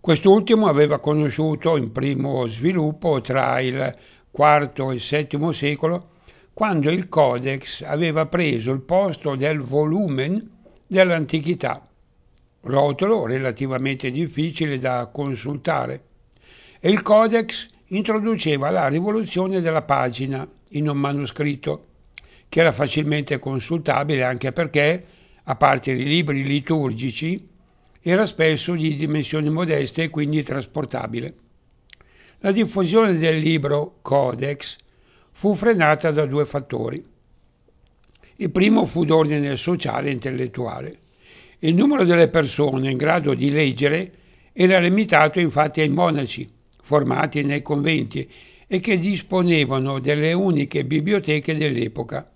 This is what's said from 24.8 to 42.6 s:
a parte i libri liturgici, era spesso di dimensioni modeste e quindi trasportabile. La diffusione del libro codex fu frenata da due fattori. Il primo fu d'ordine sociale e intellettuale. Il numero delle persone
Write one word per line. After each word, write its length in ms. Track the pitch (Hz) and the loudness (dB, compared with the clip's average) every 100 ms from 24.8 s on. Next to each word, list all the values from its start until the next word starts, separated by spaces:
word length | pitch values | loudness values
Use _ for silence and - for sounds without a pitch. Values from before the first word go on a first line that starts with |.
| 147 180 - _ _ - | 2 0 -6 _ _ -20
a 100 | - 135 | -8 2
parte 360 | 139 135 139 | 4 4 0
i 120 | 127 | -2
libri 380 | 135 165 151 139 | 2 2 2 -2
liturgici, 1120 | 139 143 135 160 135 113 127 - 160 190 - _ _ _ _ _ 170 | 0 -2 0 0 0 -2 -6 -4 -4 -6 -8 _ _ _ _ _ 0
era 200 | 180 208 | 2 2
spesso 480 | - 160 151 - | 2 0 2 -2
di 220 | 175 156 143 | -2 -2 -2
dimensioni 520 | 151 151 135 156 151 | -2 -2 -2 -2 0
modeste 540 | 156 175 147 135 - | 0 0 -2 -2 -4
e 80 | 160 | -4
quindi 320 | 156 147 156 | -2 -2 -2
trasportabile. 920 | 139 135 123 151 139 127 113 117 139 - _ _ _ _ _ - _ _ - _ | -2 -6 -6 -8 -6 -8 -6 -8 -8 -14 _ _ _ _ _ -20 _ _ -20 _
La 120 | 196 | 0
diffusione 600 | 196 226 196 175 214 220 | 0 0 0 2 4 4
del 240 | 170 160 160 | 2 2 2
libro 580 | 156 160 139 143 - _ | 2 0 0 -2 -4 _
codex 760 | - 139 131 117 135 143 - - _ _ _ _ _ | 0 2 2 -2 -6 -8 -12 -18 _ _ _ _ _
fu 240 | - 202 | -2 0
frenata 560 | 196 208 208 156 151 165 | 2 2 4 4 4 2
da 160 | 151 143 | 0 0
due 180 | 143 | 0
fattori. 580 | 147 143 135 120 117 143 - _ _ _ _ _ _ _ _ _ _ _ - - | -2 -4 -6 -6 -6 -8 -14 _ _ _ _ _ _ _ _ _ _ _ -20 -8
Il 140 | 185 | -4
primo 340 | 185 208 220 | 2 4 4
fu 220 | 202 165 156 | 2 -2 2
d'ordine 500 | 160 151 147 143 135 | 4 4 0 -2 -4
sociale 540 | - 180 131 117 139 | -2 -2 -2 -2 -2
e 20 | |
intellettuale. 840 | 127 131 127 127 127 117 65 - - _ _ _ - - _ | -4 -6 -6 -6 -6 -8 -8 -12 -16 _ _ _ -20 -20 _
Il 140 | 160 | 2
numero 300 | 175 285 277 | 4 4 4
delle 240 | 180 170 160 | 4 6 6
persone 640 | 165 139 - | 4 0 0